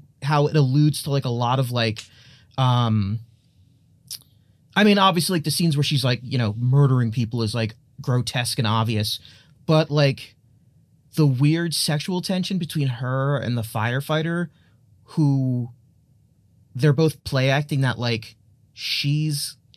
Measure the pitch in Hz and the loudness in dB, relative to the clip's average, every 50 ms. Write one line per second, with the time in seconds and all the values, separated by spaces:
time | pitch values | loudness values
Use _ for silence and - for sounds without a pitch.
0 | - _ _ - - 139 156 147 147 147 - 156 143 127 131 147 151 151 143 - | -2 _ _ -8 -2 0 2 2 2 2 4 2 2 4 4 4 4 2 2 -2
1 | - 151 139 139 - 131 120 117 120 120 127 131 131 120 120 123 113 113 110 - | -4 -4 -4 -2 -2 -2 -4 -2 -2 0 0 0 0 0 0 -2 0 -2 -2 -4
2 | - - - - - - - - _ _ _ - 131 127 123 120 120 113 110 107 | -10 -18 -20 -20 -20 -20 -20 -20 _ _ _ 0 2 2 2 2 2 2 2 2
3 | 98 98 107 113 - - _ _ _ _ _ _ _ _ _ _ _ _ _ _ | 0 0 -4 -6 -8 -12 _ _ _ _ _ _ _ _ _ _ _ _ _ _
4 | _ - - - - _ _ _ _ _ _ _ _ _ - 190 208 214 202 202 | _ -18 -18 -18 -18 _ _ _ _ _ _ _ _ _ 0 4 4 4 6 6
5 | 190 190 170 175 - - 185 170 147 156 143 - 175 170 143 147 147 - 156 131 | 4 2 2 2 0 0 -2 -2 -2 -2 -2 0 2 2 2 2 0 0 0 0
6 | 120 127 127 120 127 127 131 123 120 104 104 113 120 123 131 143 143 131 131 127 | 0 0 0 -2 -4 -4 -2 -2 0 -2 -2 -2 0 2 4 6 6 6 4 2
7 | 120 113 110 127 117 113 127 120 113 107 107 120 113 107 - _ _ _ _ - | 2 0 0 -2 -4 -2 -2 -2 -2 -2 -2 -2 -2 -4 -6 _ _ _ _ -10
8 | - - 123 123 113 - - 131 120 - - - 123 107 110 113 110 110 113 107 | -4 -2 0 0 0 -2 -4 -4 -4 -4 -2 -2 0 2 2 2 2 0 0 0
9 | 107 110 - - - - - - _ _ _ _ _ - 160 156 160 156 143 151 | -2 -2 -4 -8 -10 -16 -20 -20 _ _ _ _ _ 0 2 2 2 2 2 2
10 | 143 139 131 - - - _ _ _ _ _ _ _ _ _ _ _ _ _ _ | 2 2 0 -2 -8 -20 _ _ _ _ _ _ _ _ _ _ _ _ _ _
11 | _ _ - - 156 143 131 123 143 147 160 165 170 175 147 - - - 151 147 | _ _ 0 2 2 2 4 4 4 2 2 2 0 -2 -2 -4 -2 -2 -2 -2
12 | - - 180 180 180 - 190 185 180 - 196 180 165 151 - 160 143 135 123 117 | -2 -4 -4 -4 -4 -2 -4 -4 -2 -2 -4 -4 -4 -4 -2 -2 -2 -2 -2 -4
13 | 131 123 131 135 135 139 143 127 110 110 120 120 110 113 - 117 107 120 123 135 | -4 -4 -2 -2 0 0 0 -2 -2 -2 -4 -4 -4 -4 -2 -2 -2 0 -2 -2
14 | 139 - 156 156 160 165 170 175 175 165 _ _ _ _ _ _ _ _ _ _ | -2 -2 -2 -2 -2 -2 -2 -4 -4 -6 _ _ _ _ _ _ _ _ _ _
15 | _ - - - 151 143 139 135 131 131 127 123 120 120 - _ _ _ _ _ | _ -8 -2 0 2 2 2 2 0 0 -2 -2 -4 -6 -10 _ _ _ _ _
16 | _ _ _ _ _ _ _ _ _ _ _ _ _ _ - 127 131 151 135 135 | _ _ _ _ _ _ _ _ _ _ _ _ _ _ -6 0 2 2 2 4
17 | 160 156 - - - - 139 135 131 135 135 143 147 143 151 135 135 127 - - | 2 0 0 -2 -8 -4 -2 0 0 2 0 0 -2 -2 -2 0 0 0 -2 -2
18 | 120 120 117 110 - - - _ _ _ _ _ _ _ _ - - - - - | -2 -2 -2 -4 -6 -10 -18 _ _ _ _ _ _ _ _ -12 -8 -6 -6 -4
19 | - 143 143 151 156 156 147 147 - - - _ _ _ _ | -2 -2 -2 0 -2 -2 -4 -4 -6 -10 -12 _ _ _ _